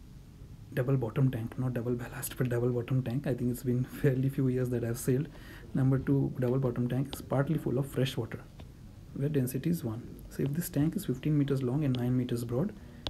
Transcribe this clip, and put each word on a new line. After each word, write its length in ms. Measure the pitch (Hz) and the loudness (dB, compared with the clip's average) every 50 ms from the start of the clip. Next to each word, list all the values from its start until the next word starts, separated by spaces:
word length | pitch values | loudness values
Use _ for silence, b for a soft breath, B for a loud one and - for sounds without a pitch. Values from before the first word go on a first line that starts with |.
| - - - - - - - - - - - - - - - | -18 -18 -18 -18 -18 -18 -18 -18 -16 -16 -16 -16 -14 -4 -2
double 220 | 139 127 127 139 | 0 2 2 2
bottom 340 | 131 117 107 - - 131 131 | 2 2 0 2 4 4 4
tank, 260 | 127 117 113 117 - | 4 2 -4 -4 -4
not 180 | - 127 127 120 | -2 -2 -2 -2
double 200 | 120 113 120 123 | 0 0 0 0
ballast, 420 | 120 - - - 131 135 - - | -2 -2 -6 -8 -8 -8 -6 -2
but 120 | - 127 123 | -2 0 0
double 220 | 120 120 120 123 | 2 2 2 2
bottom 340 | 123 120 117 - 131 131 127 | 2 0 0 2 2 2 2
tank. 240 | 123 117 143 - 147 | 0 0 0 0 0
I 60 | 127 | 0
think 180 | 120 123 123 120 | 0 0 0 0
it's 100 | 120 - | 0 0
been 220 | 123 120 123 131 | 0 2 2 0
<laughs> 180 | - - - - | -2 -2 2 2
fairly 260 | 143 127 127 131 135 | 4 4 4 2 2
few 200 | 135 - 135 127 | 2 2 2 2
years 220 | 123 127 127 123 | 2 2 2 0
that 120 | 123 117 117 | 0 0 0
I've 160 | 117 120 - | 0 -2 -2
sailed. 300 | - - 127 127 156 B B B B B B B B - - | 0 2 2 2 2 B B B B B B B B -4 0
Number 240 | 139 131 131 135 131 | 2 4 4 4 4
two 320 | 135 - 139 139 139 139 - - | 4 2 4 4 2 2 0 0
double 180 | 123 120 123 139 | 2 2 2 2
bottom 300 | 135 123 117 120 120 123 | 2 2 2 0 0 0
tank 260 | 127 127 139 - - | 0 0 0 -2 -4
is 80 | - - | -8 -4
partly 360 | - 127 127 143 143 160 143 | 0 2 2 4 4 2 0
full 200 | - - - 127 | 0 0 0 0
of 80 | 139 | -2
fresh 300 | - - - 127 131 - | 0 0 0 0 0 0
water, 240 | - 113 - - - - - - - - - - - - - - - - - - | -2 -4 -4 -6 -10 -12 -14 -16 -16 -16 -16 -16 -16 -16 -16 -16 -16 -16 -10 -4
where 140 | - 135 147 | -2 0 2
density 420 | 151 139 127 127 - 131 - 165 | 2 2 2 2 0 0 0 0
is 140 | 170 165 - | 0 0 0
one. 320 | 117 107 113 - - - - - - | -2 -4 -4 -6 -10 -12 -14 -14 -10
So 120 | - - 143 | -4 -2 -2
if 80 | 139 143 | 0 0
this 160 | 165 170 - | -2 -2 0
tank 280 | - 143 147 165 - | 2 2 2 2 2
is 100 | 190 - | 0 -2
fifteen 320 | - 127 139 - 151 156 147 | -2 -2 -2 0 2 4 4
meters 240 | 143 139 143 131 127 | 4 4 2 2 2
long 220 | 120 123 147 156 | 2 2 2 2
and 120 | 135 127 | 2 2
nine 200 | 120 117 123 127 | 2 2 2 2
meters 280 | 127 123 - 123 117 120 | 2 2 2 0 -2 -2
broad, 280 | 117 120 123 170 208 B B B B B B B B | 0 0 0 0 0 B B B B B B B B